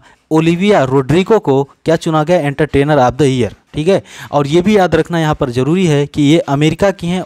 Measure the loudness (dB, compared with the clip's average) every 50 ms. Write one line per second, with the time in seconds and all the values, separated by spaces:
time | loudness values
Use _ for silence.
0 | _ _ _ _ _ -2 0 0 2 2 0 0 2 2 2 2 2 2 0 0
1 | 0 2 0 0 2 2 0 0 2 0 0 0 -2 -4 _ _ -4 -2 -2 -2
2 | -2 -2 -2 -2 0 0 0 0 0 -2 -2 -4 -4 -2 0 0 0 2 2 2
3 | 2 0 0 0 0 0 0 0 -2 -4 -6 -12 _ _ -10 -6 -2 0 0 -2
4 | -2 -6 -20 -20 -12 -4 -2 -2 -2 0 0 0 2 2 2 2 2 2 0 0
5 | -2 0 -2 -2 -2 -2 -2 -2 -4 -4 -2 -2 -2 0 0 0 0 0 0 0
6 | -2 -4 -2 0 2 2 2 2 0 0 -2 0 0 0 0 0 0 -2 -2 -2
7 | -6 -6 -6 -6 -6